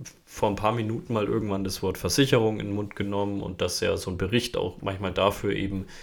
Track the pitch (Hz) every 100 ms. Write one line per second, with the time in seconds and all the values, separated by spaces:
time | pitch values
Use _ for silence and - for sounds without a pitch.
0 | 131 - _ - 107 98 107 117 107 113
1 | - 110 104 113 104 98 95 - 95 -
2 | - - 135 123 110 110 104 101 104 -
3 | 101 101 101 101 101 95 92 - 92 87
4 | 92 87 95 120 - - 92 - 98 95
5 | 98 90 95 101 104 - 98 95 98 -